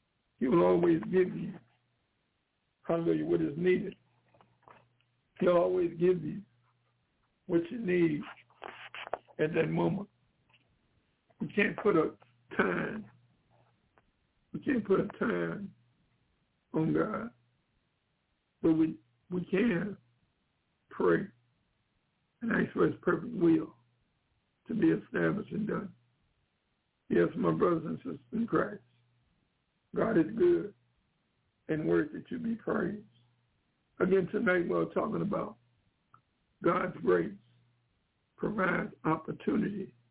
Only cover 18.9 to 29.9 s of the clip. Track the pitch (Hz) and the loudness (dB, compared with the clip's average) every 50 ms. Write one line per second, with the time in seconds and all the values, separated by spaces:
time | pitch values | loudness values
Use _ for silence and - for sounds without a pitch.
18.9 | - - _ _ _ _ _ - 180 180 170 - 190 180 233 240 185 165 180 208 | -2 -6 _ _ _ _ _ -8 -6 -6 -4 -2 0 0 2 2 0 0 -2 -6
19.9 | 196 - _ _ _ _ _ _ _ _ _ _ _ _ _ _ _ _ _ - | -8 -12 _ _ _ _ _ _ _ _ _ _ _ _ _ _ _ _ _ -14
20.9 | - - 190 92 170 82 - - - _ _ _ _ _ _ _ _ _ _ _ | -6 0 2 2 2 2 0 -4 -12 _ _ _ _ _ _ _ _ _ _ _
21.9 | _ _ _ _ _ _ _ _ _ - 233 226 - 180 - - - - 175 - | _ _ _ _ _ _ _ _ _ -10 -6 -4 -2 -2 -2 -2 0 2 0 0
22.9 | - - - 180 170 160 165 82 82 - 87 - 160 156 - - - _ _ _ | 0 -2 -2 -2 -2 -2 -2 -6 -2 2 4 4 4 4 2 -2 -12 _ _ _
23.9 | _ _ _ _ _ _ _ _ _ _ _ _ _ _ _ - 80 - - - | _ _ _ _ _ _ _ _ _ _ _ _ _ _ _ -6 -2 2 2 2
24.9 | - - - - - - 85 80 - - - - - - 220 - - - - - | 2 2 -2 -6 -4 -2 0 0 0 -2 -6 -6 -6 -6 -4 -4 -4 -4 -6 -8
25.9 | - _ _ _ _ _ _ _ _ _ _ _ _ _ _ _ _ _ _ _ | -14 _ _ _ _ _ _ _ _ _ _ _ _ _ _ _ _ _ _ _
26.9 | _ _ _ - - 170 170 156 - 170 185 170 160 160 - 180 175 160 160 170 | _ _ _ -2 2 2 2 2 0 -2 0 0 2 2 2 2 2 0 -2 -6
27.9 | 165 - - 180 160 - _ - - 220 233 214 - - - 208 208 - _ _ | -8 -8 -8 -10 -12 -12 _ -8 -4 -4 -2 0 0 0 0 -2 -6 -12 _ _
28.9 | _ _ _ _ _ _ _ _ _ _ _ _ _ _ _ _ _ _ _ _ | _ _ _ _ _ _ _ _ _ _ _ _ _ _ _ _ _ _ _ _